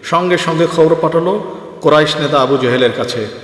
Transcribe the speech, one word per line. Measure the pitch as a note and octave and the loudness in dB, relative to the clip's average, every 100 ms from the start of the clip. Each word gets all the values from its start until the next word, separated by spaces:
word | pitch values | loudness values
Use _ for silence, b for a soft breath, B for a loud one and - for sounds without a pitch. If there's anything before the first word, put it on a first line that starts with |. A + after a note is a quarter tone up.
সঙ্গে | - E3+ F3+ F3 | -2 -2 0 0
সঙ্গে | E3 D#3+ E3 E3+ | 0 0 0 4
খবর | D#3+ | 4
পাঠালো | D#3+ D#3 E3 F3 G#3 - - - - | 4 2 0 0 -4 -6 -12 -16 -2
কুরাইশ | D#3 D3+ D3+ D3+ | 2 4 2 0
নেতা | C#3+ C#3+ | 0 0
আবু | C3 C3+ | 2 2
জেহেলের | B2+ B2+ B2 | 2 2 0
কাছে | A#2 G#2 A#2+ G#2 - | 0 -6 -6 -8 -10